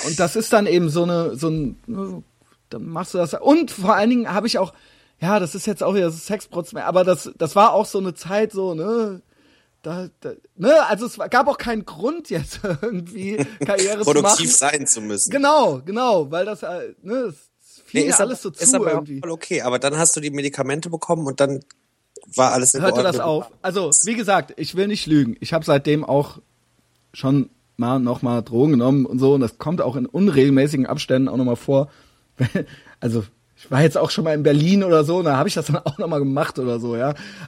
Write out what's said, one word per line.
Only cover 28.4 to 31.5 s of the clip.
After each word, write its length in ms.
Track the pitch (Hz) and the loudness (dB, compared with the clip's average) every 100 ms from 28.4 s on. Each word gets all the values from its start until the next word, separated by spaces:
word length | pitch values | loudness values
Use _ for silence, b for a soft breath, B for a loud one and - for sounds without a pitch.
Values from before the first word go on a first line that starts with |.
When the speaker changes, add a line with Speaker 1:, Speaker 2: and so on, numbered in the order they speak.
Speaker 1:
Drogen 300 | - 117 151 | 0 2 4
genommen 340 | 131 127 139 127 | 4 4 2 2
und 140 | 127 | 2
so 140 | 135 139 | 4 4
und 60 | |
das 160 | 120 - | 2 -4
kommt 220 | 151 175 | -4 -2
auch 140 | 120 127 | -2 -4
in 100 | 127 | -4
unregelmäßigen 800 | 170 202 139 135 135 147 147 127 | 0 2 6 6 6 4 2 -2
Abständen 400 | 147 - 131 135 | -2 -2 0 0
auch 80 | 120 | 0
noch 80 | |
mal 100 | 127 | -2